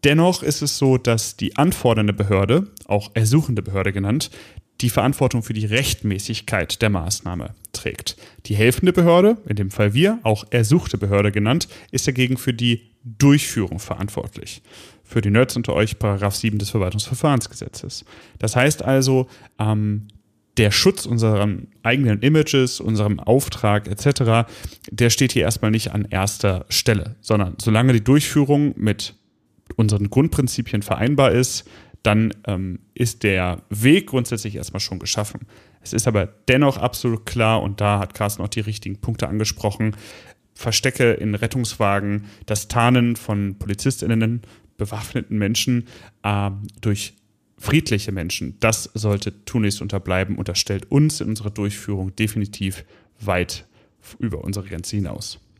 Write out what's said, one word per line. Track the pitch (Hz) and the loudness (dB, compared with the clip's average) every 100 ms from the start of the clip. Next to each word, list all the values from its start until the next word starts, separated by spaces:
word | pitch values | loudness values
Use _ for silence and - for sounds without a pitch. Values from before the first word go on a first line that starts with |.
Dennoch | 143 151 175 180 | 4 4 4 2
ist | 135 143 | -2 -2
es | 147 - | -4 0
so, | 135 127 | 2 2
dass | 123 113 - - | 2 0 -2 -6
die | - - | -4 2
anfordernde | 160 - 123 110 104 | 0 2 2 2 2
Behörde, | 101 101 98 98 139 196 - - | 0 2 2 4 2 0 -12 -2
auch | 104 - | -2 -2
ersuchende | - 110 143 147 110 | 0 4 4 2 -4
Behörde | - 95 95 | -2 -2 0
genannt, | 98 98 131 - - - - _ _ | 0 0 -2 -2 -12 -20 -20 _ _
die | 123 | 0
Verantwortung | - 113 143 131 120 | 2 0 2 0 0
für | 110 | -4
die | 110 107 | -4 0
Rechtmäßigkeit | 113 139 - 107 95 - 113 - 107 82 - | 0 0 -2 -2 -4 -4 -8 -4 -4 -2 0
der | 110 | 0
Maßnahme | 98 82 - - 90 62 - - | 0 -2 -6 -6 -8 -10 -14 -16
trägt. | - - - - - - - - | -8 -8 -8 -12 -12 -20 -20 -4
Die | 104 | 2
helfende | 113 - 180 | 4 4 2
Behörde, | 180 170 170 196 226 - | 4 6 6 6 4 -2
in | 104 | -2
dem | 98 | -2
Fall | - 104 | 0 2
wir, | 113 185 226 | 4 2 2
auch | 113 107 - | 0 0 0
ersuchte | 123 107 165 - 95 | 0 4 2 2 -4
Behörde | 101 101 104 | 0 2 2
genannt, | 104 107 135 - - - | 2 2 0 -2 -12 -8
ist | 143 - | -4 -2
dagegen | 127 127 131 | 0 0 0
für | - | -2
die | 117 120 117 _ _ | 0 0 0 _ _
Durchführung | 120 107 139 147 - - 95 - | -18 2 6 6 4 -4 -4 -4
verantwortlich. | - - 104 - - - - - _ - - _ | -8 -8 -6 -6 -10 -12 -16 -18 _ -20 -20 _
Für | _ 117 | _ -2
die | 104 | 2
Nerds | 107 131 - | 4 4 0
unter | 117 | -2
euch | - 107 - | 0 0 0
Paragraph | 110 98 101 95 | -2 0 -2 -2
sieben | 113 104 | -2 -2
des | 101 | -2
Verwaltungsverfahrensgesetzes. | 110 92 101 - 127 156 135 - - - - - - - - - - | -2 -2 -2 -6 -2 0 0 -2 -12 -14 -12 -12 -14 -18 -20 -20 -6
Das | 110 123 | -2 2
heißt | 135 147 | 2 0
also, | - 135 131 131 127 - - _ | 0 2 4 2 0 -10 -20 _
ähm, | 107 107 107 104 104 - _ _ _ - | -2 0 0 -4 -6 -20 _ _ _ 2
der | 104 | 4
Schutz | - 190 196 - | 4 2 0 -4
unserer | 117 110 104 104 101 - _ | 0 2 2 2 -2 -8 _
eigenen | 117 131 131 104 | -2 2 2 2
Images, | 127 156 147 139 127 - | 4 2 4 2 0 -2
unserem | - 110 104 101 | -2 0 0 0
Auftrag | - 127 - - 107 104 104 | 2 2 2 -2 0 0 -2
et | 101 | -2
cetera, | 143 139 117 113 113 - - - - | 0 2 2 2 2 -6 -14 -14 -16
der | 107 120 | 0 2
steht | - 131 | 4 2
hier | 123 | 2
erstmal | 82 - 110 | 0 0 0
nicht | 110 - | 0 -2
an | 104 - | -4 -2
erster | 92 98 - 104 92 - | -2 -2 0 -2 -2 -2
Stelle, | - - 104 92 - | -2 2 0 -2 -12
sondern | - 107 92 - | -2 0 0 -2
solange | - 107 127 | 2 4 4
die | 117 | 4
Durchführung | 107 143 143 147 139 143 147 - | 4 4 4 0 2 2 2 0
mit | 107 101 - - _ _ _ _ _ - | -2 -2 -6 -14 _ _ _ _ _ 0
unseren | 113 101 104 | 2 2 2
Grundprinzipien | - 165 - 131 - 117 101 | 2 2 2 -2 -2 -4 -4
vereinbar | 104 - 113 143 135 | -2 -2 0 4 4
ist, | 104 127 - - - - - | 4 2 -4 -12 -20 -20 -4
dann, | 110 107 110 - - | 2 2 2 -2 -6
ähm, | 92 95 87 _ | -4 -4 -10 _
ist | - 120 - | -4 -2 0
der | 104 92 90 87 _ | 0 2 0 -4 _
Weg | 104 123 175 196 | 0 4 4 4
grundsätzlich | 131 120 117 110 104 | -2 -2 -4 -6 -10
erstmal | - - | -10 -8
schon | - 92 | -8 -8
geschaffen. | - - 104 - - - _ _ | -6 -4 -4 -8 -16 -20 _ _
Es | - | -6
ist | 110 123 | -2 0
aber | 107 92 | 0 -2
dennoch | _ - 127 143 113 | _ 0 4 4 2
absolut | 120 - 123 113 - | -4 -4 -4 -4 -4
klar, | 120 110 113 | 0 2 2
und | 98 101 | -2 -2
da | 104 101 | 0 0
hat | 95 | -2
Carsten | - 104 - | -4 -4 -4
auch | 98 | -6
die | - | -6
richtigen | 104 107 98 98 | -6 -8 -10 -8
Punkte | - 110 110 | -8 -6 -4
angesprochen, | 107 107 - 107 101 107 104 - - - _ _ | -2 -4 -2 -4 -2 -4 -4 -14 -20 -20 _ _
Verstecke | - - 107 131 - 123 | -10 -4 -2 -2 2 2
in | - 107 104 | 2 -2 -2
Rettungswagen, | 113 131 113 - 101 101 101 104 104 - - | -2 -2 -4 0 2 2 0 -4 -6 -20 -6
das | 107 - | -6 -2
Tarnen | 123 120 123 120 113 | 2 4 4 2 0
von | - 101 101 95 | -2 -2 -2 -4
PolizistInnen, | 98 101 139 127 - 113 113 120 - - _ _ | -6 -2 -2 -2 -2 0 0 -2 -8 -20 _ _
bewaffneten | 104 110 107 127 107 107 | -8 -8 -8 -8 -4 -2
Menschen, | 101 113 - 123 117 - - _ | 0 0 0 -2 -2 -18 -20 _
ähm, | 101 101 101 98 101 - | -4 -2 -2 -6 -12 -6
durch | 117 101 - _ _ _ _ _ | -2 -2 -6 _ _ _ _ _
friedliche | - 147 160 104 107 | 0 0 2 -4 -2
Menschen, | 95 85 - 67 - | -6 -6 -6 -8 -2
das | 113 110 - | -2 -2 -6
sollte | 110 107 101 104 - - | -4 -2 -2 -4 -12 -6
tunlichst | 123 104 101 | -2 0 -2
unterbleiben | 101 98 90 92 95 101 | -6 -6 -2 -2 0 -4
und | 98 | -4
das | 98 | -4
stellt | - 98 - | -4 -4 0
uns | 143 151 151 | 2 2 0
in | - | -6
unserer | 107 104 | -6 -6
Durchführung | 104 101 104 - 101 95 95 | -4 -4 -6 -6 -6 -6 -2
definitiv | 107 110 101 - 95 92 - _ _ _ | -2 -2 -6 -4 -8 -8 -16 _ _ _
weit | 101 90 90 - - _ _ _ | -4 -2 -2 -6 -14 _ _ _
f-, | - - | -20 -8
über | 117 76 | -8 -6
unsere | - 101 95 | -8 -8 -8
Grenze | 87 - 104 | -12 -6 -6
hinaus. | 90 - - - _ | -6 -8 -12 -16 _